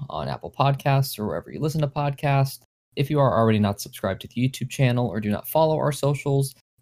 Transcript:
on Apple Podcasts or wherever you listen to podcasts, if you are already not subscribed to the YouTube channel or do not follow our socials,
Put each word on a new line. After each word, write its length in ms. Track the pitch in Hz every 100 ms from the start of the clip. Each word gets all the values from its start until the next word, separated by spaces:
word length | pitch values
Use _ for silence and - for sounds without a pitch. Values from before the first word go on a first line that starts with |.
| 135
on 160 | 78 69
Apple 240 | 65 85
Podcasts 720 | - 135 139 143 139 135 -
or 60 | 107
wherever 240 | 80 -
you 80 | -
listen 200 | 151 156
to 40 | 147
podcasts, 760 | 151 143 139 147 139 135 - _ _ _ -
if 140 | 139
you 100 | 151
are 180 | 135 92
already 220 | 113 110
not 200 | 104 101
subscribed 420 | - - 98 95
to 40 | -
the 220 | - 127
YouTube 220 | - 131
channel 360 | - 131 123 120
or 140 | 95
do 100 | 107
not 160 | 104 -
follow 300 | 156 160 156
our 160 | 135
socials, 640 | 143 139 143 143 139 135 - _ _